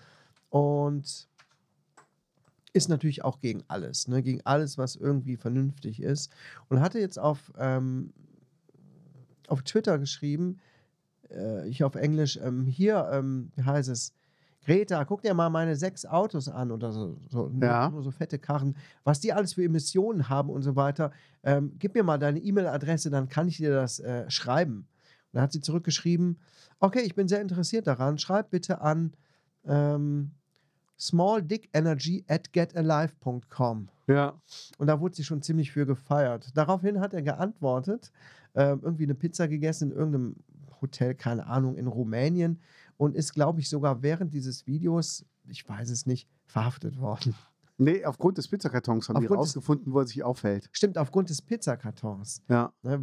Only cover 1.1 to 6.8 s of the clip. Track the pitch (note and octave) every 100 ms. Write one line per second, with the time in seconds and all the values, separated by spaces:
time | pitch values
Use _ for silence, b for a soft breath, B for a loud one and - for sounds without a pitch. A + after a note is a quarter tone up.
1.1 | - - _ _ _ _ _ _ _ _
2.1 | _ _ _ _ _ _ F#3+ - D3+ D#3
3.1 | C3+ - - B2 G#2 - G2 C2 - -
4.1 | B2+ B2+ B2+ - C#3+ D3 C#3 C3 - C#3
5.1 | C#3+ B2+ A#2+ A#2 B2+ C3+ C#3 G#2+ A2 -
6.1 | C#3+ - B B B B C3